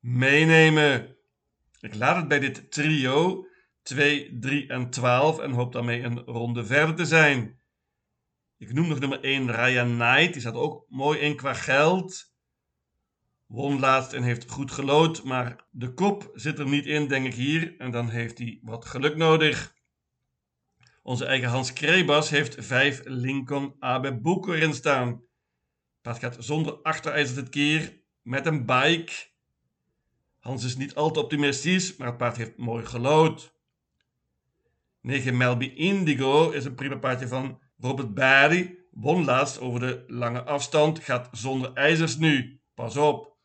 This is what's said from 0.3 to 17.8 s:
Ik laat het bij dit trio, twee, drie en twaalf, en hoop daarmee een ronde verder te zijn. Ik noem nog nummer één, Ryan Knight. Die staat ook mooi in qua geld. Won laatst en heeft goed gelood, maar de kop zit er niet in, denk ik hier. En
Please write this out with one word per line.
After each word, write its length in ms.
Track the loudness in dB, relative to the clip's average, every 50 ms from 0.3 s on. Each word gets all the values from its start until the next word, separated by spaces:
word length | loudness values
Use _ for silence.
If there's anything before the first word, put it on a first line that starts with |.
| 6 6 6 8 8 8 8 8 6 6 6 4 4 2 -2 -8 -18 _ _ _ _ _ _ _ _ _ _ _ _ _
Ik 140 | -16 -14 -8
laat 220 | -2 0 2 2
het 120 | 2 0 0
bij 120 | 0 2
dit 300 | 2 -2 -6 -8 -16 _
trio, 760 | -6 -2 0 0 0 2 0 2 2 2 2 2 0 -4 -10 -16 _ _ _ _ _ _ _
twee, 560 | -10 -2 2 2 2 2 0 -4 -8 -14 -8
drie 260 | -6 -2 -2 -2 -4
en 240 | -4 -6 -6 -6 -6
twaalf, 480 | -6 -2 2 2 4 4 4 2 2 0
en 120 | -4 -4
hoop 220 | -2 -2 -4 -4 -4
daarmee 300 | -6 -4 -4 -4 -4 -4
een 160 | -6 -6 -6
ronde 480 | -8 -8 -8 -6 -4 -4 -4 -4 -4
verder 280 | 2 2 2 4 2 0
te 100 | -2 -2
zijn. 580 | 2 4 6 6 6 4 2 -2 -6 -10 _ _ _ _ _ _ _ _ _ _ _ _ _ _ _ _ _ _ _ _ _
Ik 140 | -14 -6 -2
noem 160 | -2 0 0
nog 100 | -2 -4
nummer 240 | -4 -4 -6 -4 -2
één, 280 | -2 -2 -2 -2 -4 -2
Ryan 460 | 0 0 2 2 2 0 0 0 0
Knight. 340 | 2 2 4 4 4 2 0
Die 80 | -6
staat 140 | -10 -8 -6
ook 320 | -4 -4 -4 -4 -8 _ _
mooi 300 | -10 -4 -2 0 0 0
in 180 | -2 -4 -4
qua 180 | -4 -4 -6 -6
geld. 800 | -6 -2 0 4 4 6 4 4 2 -2 -6 -12 -16 -18 _ _ _ _ _ _ _ _ _ _ _ _ _ _ _ _ _ _ _ _ _ _ _ _
Won 320 | _ -10 -6 -4 -2 -2 2
laatst 320 | 4 4 4 4 2 -2 -6
en 100 | -4 -2
heeft 280 | -2 -2 -2 -6 -12
goed 200 | -10 -10 -8 -8
gelood, 540 | -8 -6 0 4 6 6 6 4 2 -4 -8
maar 420 | -6 -4 -4 -4 -6 -8 -14 -20 _
de 240 | _ -10 -10 -10 -4
kop 360 | 0 0 0 0 -2 -8 -16 -18
zit 240 | -8 -8 -6 -6 -4
er 100 | -2 0
niet 180 | 0 0 0
in, 220 | 0 -2 -2 0 0
denk 180 | -2 -2 -2
ik 80 | -4 -4
hier. 400 | -4 -2 0 0 0 -2 -4 -8
En 120 | _